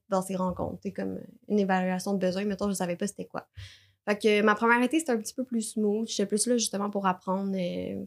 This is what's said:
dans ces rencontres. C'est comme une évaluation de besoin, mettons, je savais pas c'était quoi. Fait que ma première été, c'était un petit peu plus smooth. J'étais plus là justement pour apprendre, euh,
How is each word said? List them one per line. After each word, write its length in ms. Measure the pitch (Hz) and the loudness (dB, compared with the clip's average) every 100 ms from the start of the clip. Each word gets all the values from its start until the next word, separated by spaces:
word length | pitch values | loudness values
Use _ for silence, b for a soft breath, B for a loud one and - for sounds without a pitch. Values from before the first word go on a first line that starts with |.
| - | -2
dans 140 | 190 | -2
ces 120 | 185 185 | 0 -2
rencontres. 440 | 185 180 175 180 | -2 -2 -6 -6
C'est 100 | 196 | -8
comme 280 | 196 190 190 - - - | -6 -6 -6 -12 -14 0
une 100 | 208 | 2
évaluation 560 | 190 185 185 185 202 196 | 4 2 2 0 0 0
de 20 | |
besoin, 260 | 185 185 208 | 0 0 -2
mettons, 220 | 196 202 | -2 -2
je 60 | |
savais 220 | 190 180 175 | 0 -2 -2
pas 100 | 202 | -4
c'était 200 | - 180 | -6 -10
quoi. 220 | - - - B B B B - | -10 -12 -16 B B B B -4
Fait 100 | 208 | 2
que 220 | 220 208 | 4 6
ma 140 | 214 208 | 4 4
première 260 | 233 240 | 4 4
été, 160 | 247 311 | 4 0
c'était 140 | 311 | 0
un 80 | 226 | -2
petit 160 | 214 - | -2 -8
peu 80 | |
plus 300 | 254 233 226 | -4 -4 -4
smooth. 340 | 214 208 208 226 | -2 0 0 -2
J'étais 180 | - 202 | -2 0
plus 220 | 208 233 | 0 2
là 100 | 247 | 0
justement 320 | 220 190 208 | 0 -2 -4
pour 160 | 202 190 | 0 0
apprendre, 500 | 185 185 190 196 190 | 0 -2 -2 -2 -2
euh, 500 | 180 180 185 196 | -2 -4 -6 -6